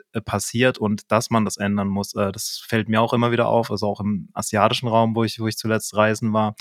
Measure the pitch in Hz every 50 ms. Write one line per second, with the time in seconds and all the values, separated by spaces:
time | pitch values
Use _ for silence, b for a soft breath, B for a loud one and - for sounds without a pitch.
0 | - _ _ 113 - - - 101 - - - 117 123 131 127 - 113 104 107 104
1 | - _ 107 110 117 - 120 113 107 101 - - 104 101 101 101 98 98 98 101
2 | 101 - - 113 104 98 95 - - - - - - - - 113 107 113 110 110
3 | 117 113 - 120 120 120 117 117 117 113 110 117 113 - 110 98 107 104 101 -
4 | 104 104 104 95 78 - - - - - - 107 101 110 127 - - 120 110 113
5 | 113 113 110 113 113 110 - - 113 110 110 - - 113 110 107 - - - 101
6 | 107 107 110 104 117 113 107 110 107 107 104 B